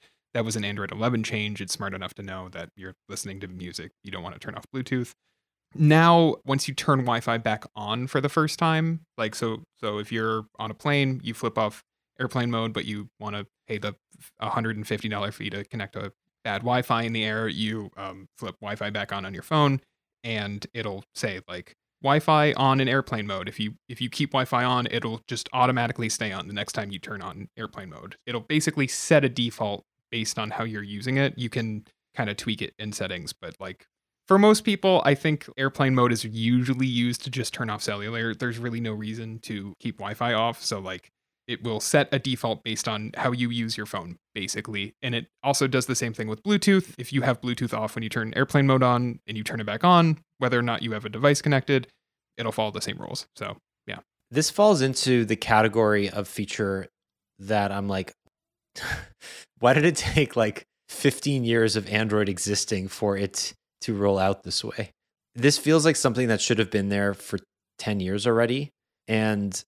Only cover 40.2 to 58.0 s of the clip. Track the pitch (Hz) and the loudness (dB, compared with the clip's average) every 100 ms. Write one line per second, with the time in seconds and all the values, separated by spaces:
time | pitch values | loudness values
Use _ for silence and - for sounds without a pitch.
40.2 | 120 110 113 113 - 104 92 92 - _ | 0 2 0 -2 -6 -6 -6 -12 -14 _
41.2 | _ _ - 120 117 107 - 151 135 139 | _ _ -10 -6 -4 -4 2 2 2 0
42.2 | 135 123 120 107 117 110 - 107 107 - | -2 -2 -2 -4 -4 -6 -4 -4 -6 -4
43.2 | 131 123 120 120 113 - 104 98 87 87 | -4 -2 -2 -2 -4 -6 -8 -10 -10 -16
44.2 | _ 107 95 110 107 104 101 - 131 117 | _ -8 -6 -6 -6 -6 -8 -8 -4 -4
45.2 | - _ 135 139 135 131 123 127 120 110 | -6 _ 0 2 2 2 0 -2 -4 -4
46.2 | 110 110 202 208 - 190 - - 123 135 | -6 -4 0 2 6 4 4 -6 -4 0
47.2 | 127 120 123 123 120 113 110 - 110 123 | 0 0 -2 -4 -4 -2 -4 -4 -4 -4
48.2 | 110 - 135 147 139 131 127 120 123 117 | -2 0 2 4 6 6 4 4 0 -6
49.2 | - 110 107 113 104 107 175 180 165 156 | -8 -8 -6 -6 -4 2 6 8 6 4
50.2 | _ - 127 123 120 113 113 107 110 113 | _ -2 2 2 2 -2 -4 -6 -6 2
51.2 | 143 143 151 135 - 135 120 _ _ _ | 4 4 4 2 4 2 0 _ _ _
52.2 | _ - 117 - 110 95 - - - - | _ -8 -4 -2 -2 -2 -6 -8 -8 -10
53.2 | - - 101 101 _ _ - 101 - _ | -12 -10 -10 -12 _ _ -14 -14 -16 _
54.2 | - 123 156 - 208 175 135 131 131 123 | -4 0 0 6 6 6 4 2 2 4
55.2 | 110 117 - 110 110 110 107 104 101 101 | 4 0 2 4 4 4 4 4 2 -2
56.2 | 98 - 101 - 101 95 - _ _ _ | -6 -6 -6 -4 -2 -2 -6 _ _ _
57.2 | _ - 98 107 101 98 101 95 | _ -12 -2 0 0 -2 -2 -2